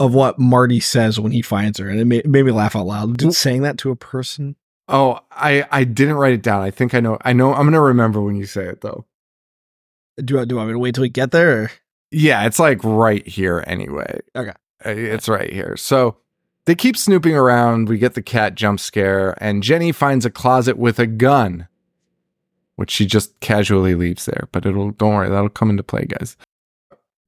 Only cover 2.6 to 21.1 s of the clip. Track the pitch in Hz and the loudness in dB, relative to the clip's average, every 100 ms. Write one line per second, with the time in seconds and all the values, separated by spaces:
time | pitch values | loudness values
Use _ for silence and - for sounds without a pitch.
2.6 | 107 110 92 104 107 120 151 170 143 127 | 0 -2 -4 -6 -4 0 0 0 0 0
3.6 | 143 - 139 123 - 131 127 - 143 139 | -2 -4 -6 -6 -8 -10 -10 -10 -12 -12
4.6 | _ _ - 135 135 117 - - 147 143 | _ _ -4 0 0 0 -8 -4 0 0
5.6 | 139 139 123 110 139 151 135 120 113 101 | 0 0 0 2 0 2 2 2 0 -2
6.6 | 98 - 123 127 113 110 - 123 131 135 | -2 -4 -2 0 0 -2 0 2 4 4
7.6 | 147 160 143 123 113 107 101 101 98 101 | 2 4 4 4 2 0 -2 -4 -6 -8
8.6 | 92 - 104 - - _ _ _ _ _ | -10 -10 -14 -14 -18 _ _ _ _ _
9.6 | _ _ _ _ _ - 131 135 120 123 | _ _ _ _ _ -12 -2 -2 0 -2
10.6 | 110 117 123 120 127 123 127 165 170 120 | -2 -2 -2 0 -2 0 0 4 4 2
11.6 | 110 - _ _ _ 160 151 113 110 - | -2 -10 _ _ _ 0 2 4 0 2
12.6 | 160 117 110 110 113 104 - 92 92 85 | 2 2 0 2 2 2 -2 -4 -2 -2
13.6 | - 92 95 71 - 50 - 127 104 - | -4 -8 -8 -10 -10 -12 -12 -10 -10 -14
14.6 | _ _ - 107 113 110 - 104 - 98 | _ _ -10 -6 -6 -6 -2 -2 -4 -8
15.6 | - - - 135 120 - _ _ _ _ | -8 -10 0 2 2 -2 _ _ _ _
16.6 | - 175 254 220 - 190 160 151 127 123 | -2 2 0 0 2 2 4 4 4 4
17.6 | 120 113 110 113 123 - - 120 107 87 | 4 2 0 0 0 -2 -4 -2 -2 0
18.6 | 107 101 - 107 98 98 95 - 104 101 | -2 -2 -4 -2 0 0 -2 -4 -4 -2
19.6 | 104 165 170 143 143 135 117 - 127 127 | 0 0 0 0 0 0 -2 -2 0 2
20.6 | 123 123 120 110 117 | 2 0 -2 0 -2